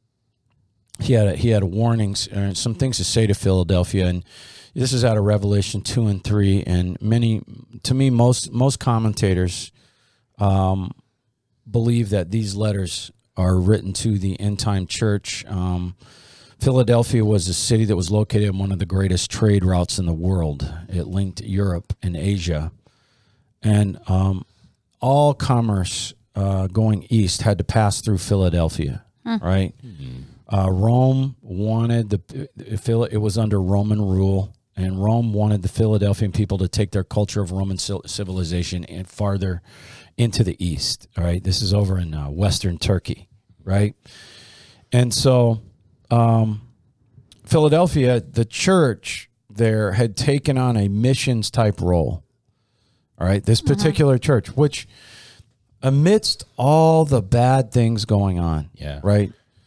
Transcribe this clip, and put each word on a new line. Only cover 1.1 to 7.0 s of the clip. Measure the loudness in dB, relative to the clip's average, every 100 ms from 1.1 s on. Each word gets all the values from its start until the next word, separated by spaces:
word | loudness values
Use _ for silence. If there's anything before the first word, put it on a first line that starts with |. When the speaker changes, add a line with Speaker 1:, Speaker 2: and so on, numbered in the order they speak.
Speaker 1:
had | 2 2
a, | 2
he | 2
had | 2
warnings | 0 0 0 0 -2 -4 -8
and | -6 -4 -4
some | -4 -2
things | -2 -2
to |
say | -2 0 2
to |
Philadelphia, | 2 2 2 2 2 0 0 0
and | -2 -6 -18 -20 -20 -12
this | -4 -2
is | 0
out | 0 2
of | 2
Revelation | 2 2 0 0 -4
two | -6 -2 -2
and | -2
three. | -2 0 2 2
And | 0 -2 -2 -4